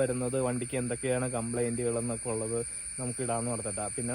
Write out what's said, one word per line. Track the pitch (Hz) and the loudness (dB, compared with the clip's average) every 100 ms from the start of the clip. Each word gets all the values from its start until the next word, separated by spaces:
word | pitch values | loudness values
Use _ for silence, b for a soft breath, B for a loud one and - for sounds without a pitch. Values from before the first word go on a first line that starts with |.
വരുന്നത്, | 131 127 123 131 127 | 4 2 2 2 2
വണ്ടിക്ക് | 123 123 131 | 2 0 0
എന്തൊക്കെയാണ് | 123 120 131 127 127 120 | 0 0 2 2 2 0
കംപ്ലൈൻറ്റുകൾ | 113 120 120 117 120 117 | 0 2 2 2 2 2
എന്നൊക്കെ | 120 113 120 110 | 0 -2 -2 -2
ഉള്ളത് | 110 117 117 B B - | 0 -2 -2 B B -6
നമുക്ക് | 123 120 123 | -4 -2 0
ഇടാൻ | 117 120 | 0 0
നടത്തട്ടാ. | 113 107 101 104 113 | -2 -2 -2 -4 -2
പിന്നെ | 120 | -2